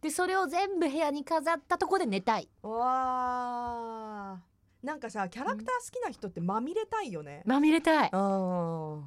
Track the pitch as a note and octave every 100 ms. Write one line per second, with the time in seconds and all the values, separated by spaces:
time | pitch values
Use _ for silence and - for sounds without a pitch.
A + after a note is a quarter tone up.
0 | D#4 D4 F4+ F#4+ F4+ E4+ G4 F#4+ D#4+ C#4
1 | D4+ C#4+ C#4 E4 D4+ E4 - F4 E4+ F#4+
2 | E4+ G3 F#3+ A3 D3+ _ G#3 A3+ B3 C4
3 | B3+ B3+ B3 B3 B3 A#3+ A#3+ A#3+ A3+ A3+
4 | A3 G#3 G3 F#3+ - _ _ _ B3+ D4+
5 | A3+ A3 F#3+ G#3+ D4+ C5 A4+ B4 A#4+ B4+
6 | A4 A3+ G3+ F3 E3+ G#3 B3+ F#4+ G#4+ A4
7 | F4+ E3+ D3+ C#3+ F#3+ C4+ D4+ D#4+ D#4+ D#4
8 | - F#3 G3 G3 F#3 F3+ E3+ E3 D#3 D3+